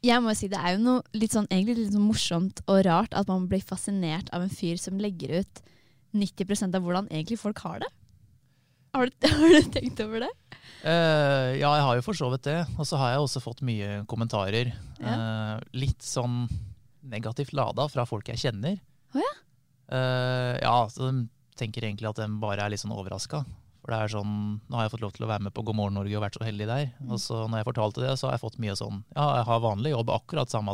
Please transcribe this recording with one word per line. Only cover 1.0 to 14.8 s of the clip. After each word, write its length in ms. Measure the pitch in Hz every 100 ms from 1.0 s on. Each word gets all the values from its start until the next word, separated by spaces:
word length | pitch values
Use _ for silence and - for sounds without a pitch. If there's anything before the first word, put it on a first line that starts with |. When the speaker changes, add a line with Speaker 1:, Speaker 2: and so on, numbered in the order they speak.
| -
Speaker 1:
litt 200 | 220 214
sånn, 160 | 220 208
egentlig 280 | 185 208 233
litt 160 | 214
sånn 100 | 208
morsomt 560 | 208 220 - 170 190 - -
og 140 | 196
rart 320 | 190 165 226 -
at 120 | 202
man 180 | 185 180
blir 160 | 190
fascinert 640 | - 190 - 196 170 160 -
av 120 | 175
en 80 | 185
fyr 240 | - 175 170
som 220 | - 190
legger 400 | 208 175 143 170
ut 220 | 196 - - - _ _ _
nitti 320 | 208 202 - 185
prosent 300 | 202 190 185
av 80 |
hvordan 240 | 175 180 208
egentlig 300 | 156 165 226
folk 180 | 208 214
har 160 | - -
det. 60 | - - - - - _ _ _ _ _ _
Har 140 | 269 254
du, 180 | - 311
<laughs> 120 | 302
har 160 | 320 311
du 160 | -
tenkt 300 | 285 247 -
over 180 | 214 226
det? 80 | 254 508 _ - - -
Speaker 2:
Eh, 720 | 156 165 165 156 143 139 127 135
ja, 140 | 143
jeg 120 | 147 143
har 80 | 120
jo 60 | 123
for 140 | 175
så 80 | 131
vidt 140 | 123 -
det. 140 | 160 151 113
Og 80 | 147
så 140 | 139
har 140 | 131 131
jeg 80 |
også 180 | 143 -
fått 220 | 120 120 127
mye 360 | 110 101 101 101
kommentarer. 640 | 113 113 107 98 110 123 -